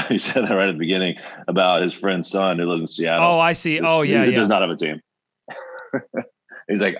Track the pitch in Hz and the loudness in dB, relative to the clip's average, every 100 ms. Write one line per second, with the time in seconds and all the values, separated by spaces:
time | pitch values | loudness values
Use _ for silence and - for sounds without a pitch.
0 | - 110 - 131 110 98 98 78 82 95 | 0 -2 0 -2 0 2 0 0 -2 0
1 | 90 - - - - 92 92 85 87 - | -2 -4 -12 -12 -2 2 4 2 0 -2
2 | 98 92 82 95 95 87 87 82 80 - | -2 -2 -2 0 0 0 0 -2 -4 -4
3 | 82 85 170 170 165 170 165 156 165 160 | 0 2 4 4 2 0 -2 0 2 2
4 | 143 139 127 120 104 98 90 78 80 76 | 4 2 4 4 4 2 2 -2 -4 -6
5 | - _ _ _ - - - - - 135 | -12 _ _ _ -18 -16 -16 -16 -8 -8
6 | - - - _ _ - - 101 98 | -6 -10 -10 _ _ -14 -4 -2 0